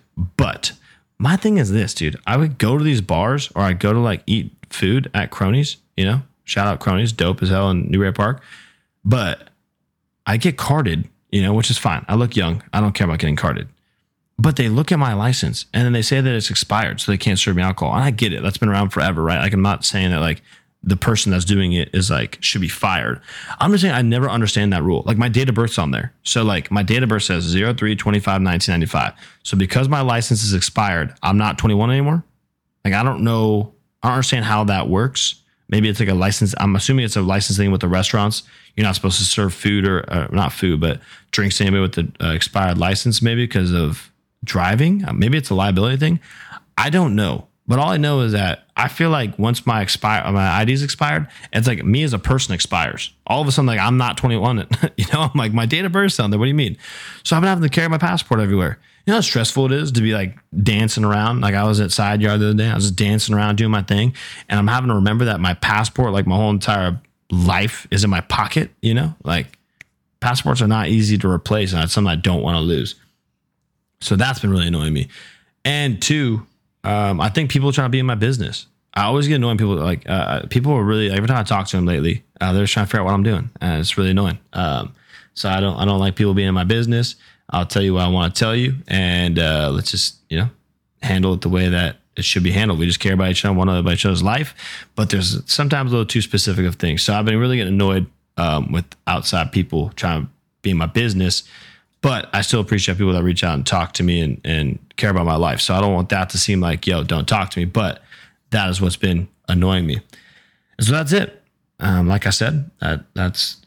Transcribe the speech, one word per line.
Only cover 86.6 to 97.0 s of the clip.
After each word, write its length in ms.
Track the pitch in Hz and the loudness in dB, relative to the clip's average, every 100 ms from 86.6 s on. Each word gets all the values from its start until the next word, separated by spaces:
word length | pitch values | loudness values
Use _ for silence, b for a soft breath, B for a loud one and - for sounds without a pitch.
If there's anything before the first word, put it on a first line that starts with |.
| 90 | 0
business. 500 | 113 117 117 120 - b b b | 0 0 0 -2 -8 b b b
I'll 120 | 90 87 | -4 -2
tell 160 | 101 | 0
you 120 | 98 | 0
what 100 | 90 | 2
I 40 | 90 | 2
wanna 260 | 92 87 | 0 0
tell 220 | - 110 117 | 0 0 0
you, 200 | 127 131 - | -2 -4 -4
and, 500 | 95 90 87 87 85 | -2 0 0 0 0
uh, 320 | 80 78 76 | 0 0 0
let's 200 | 64 - | -2 -4
just, 240 | - - - - | -4 -4 -6 -8
you 80 | 80 | -4
know, 120 | 117 - _ _ _ _ | -4 -6 _ _ _ _
handle 300 | 127 92 95 | -2 0 0
it 80 | 90 | 0
the 80 | 85 | 0
way 200 | 90 92 | 0 2
that 280 | 87 87 - _ - | 0 -2 -6 _ -6
it 100 | - | -2
should 180 | 92 | 0
be 80 | 87 | 0
handled. 280 | 98 110 80 | 2 0 0
We 60 | 87 | 0
just 140 | 87 | 0
care 140 | 98 | 0
about 180 | 95 92 | 0 0
each 140 | 92 101 | 0 0
other, 80 | |
want 160 | 95 92 | 0 2
to 40 | |
know 60 | 90 | 0
about 140 | 87 | 0
each 120 | 87 101 | 0 0
other's 180 | 87 | 0
life, 300 | 95 131 151 - B B B - | 0 -2 -4 -12 B B B -4
but 140 | 107 | -2
there's 300 | 101 90 101 - | -2 -2 -4 -4
sometimes 460 | - 143 139 127 | -2 0 0 0
a 40 | 120 | 0
little 100 | 107 | 0
too 160 | 117 | -2
specific 440 | - 104 104 92 90 | 0 -2 0 0 -2
of 100 | 85 | -2
things. 260 | 85 85 | -2 0